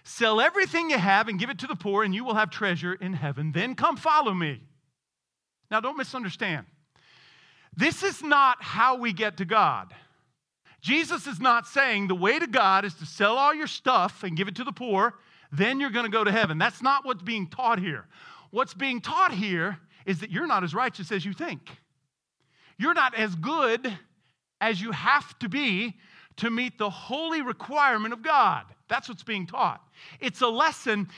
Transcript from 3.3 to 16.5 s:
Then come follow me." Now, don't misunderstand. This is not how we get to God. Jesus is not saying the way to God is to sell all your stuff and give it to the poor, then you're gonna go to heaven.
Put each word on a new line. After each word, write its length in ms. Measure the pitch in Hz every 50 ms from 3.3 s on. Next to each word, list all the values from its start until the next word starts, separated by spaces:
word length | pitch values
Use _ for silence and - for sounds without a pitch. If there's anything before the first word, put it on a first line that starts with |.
| 135 135 151 156 139
Then 220 | 165 208 254 254
come 220 | - 269 339 302
follow 360 | - - 320 302 311 294 220 190
me." 300 | 180 165 151 135 107 - - _ _ _ _ _ _ _ _ _ _ _ _ _ _ _ _ _ _ _ -
Now, 100 | 214 220
don't 180 | 226 262 302 277
misunderstand. 680 | 254 - - 254 233 185 - - 233 190 160 139 98 - _ _ _ _ _ _ _ _ _ _ _ _ _ _ _ _ _ _ _ _ -
This 280 | 165 226 320 - - 381
is 200 | 392 - - 285
not 400 | 302 294 285 269 262 247 - -
how 340 | - - 202 233 262 254
we 160 | 254 240 233 190
get 240 | 160 220 208 170 156
to 60 | 196
God. 500 | 165 220 220 190 151 127 101 92 92 - - - _ _ _ _ _ _ _ _ _ _ _ _ _ - _ -
Jesus 440 | 156 262 320 330 254 349 - -
is 140 | 285 240 160
not 260 | 247 262 240 233 -
saying 420 | - - 285 277 262 220 202 202 185
the 60 | 185
way 240 | 180 175 202 269 320
to 80 | 339
God 380 | 247 214 254 214 190 190 190 202
is 100 | 202 -
to 100 | - 160
sell 320 | - - - 202 208 233 262
all 160 | 277 285 302
your 120 | 302 311
stuff 580 | - - - - 262 254 208 180 202 - - -
and 120 | 185 160
give 120 | 160 196 196
it 80 | 180
to 80 | - 247
the 80 | 277 190
poor, 420 | - 247 240 202 190 208 240 233 - _ _ _ _ _ -
then 300 | 143 143 196 233 269 269
you're 100 | 285 269
gonna 180 | 208 240 240 220
go 160 | 196 226 214
to 80 | 202 196
heaven. 260 | 226 214 160